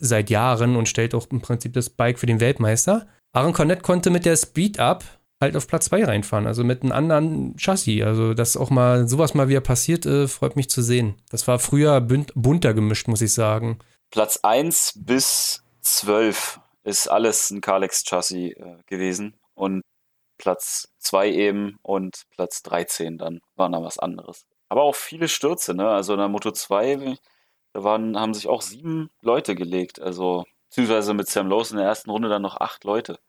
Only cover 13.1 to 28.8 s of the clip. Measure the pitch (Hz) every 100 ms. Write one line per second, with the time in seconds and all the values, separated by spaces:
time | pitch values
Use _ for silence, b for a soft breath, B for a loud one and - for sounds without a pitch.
13.1 | 107 107 - 107 110 113 117 b b _
14.1 | 214 107 - 104 123 165 - - 104 117
15.1 | 131 - - - - _ _ - - 101
16.1 | 107 110 95 - - _ _ 107 98 -
17.1 | 107 113 107 - 101 104 95 95 - -
18.1 | 90 87 90 87 - 90 85 - 95 92
19.1 | 92 104 _ _ - 98 95 - _ _
20.1 | _ _ _ 98 90 - - - _ -
21.1 | 95 104 - 101 101 101 101 - 98 92
22.1 | - - - 90 - - 87 87 - 82
23.1 | 82 82 85 _ - 87 85 82 - 87
24.1 | 87 - - _ _ - 123 147 - -
25.1 | 160 160 - 143 170 - 90 107 101 95
26.1 | 101 101 101 110 - - 101 127 139 135
27.1 | 135 _ _ _ _ _ 101 101 110 110
28.1 | 104 110 107 - 113 - 117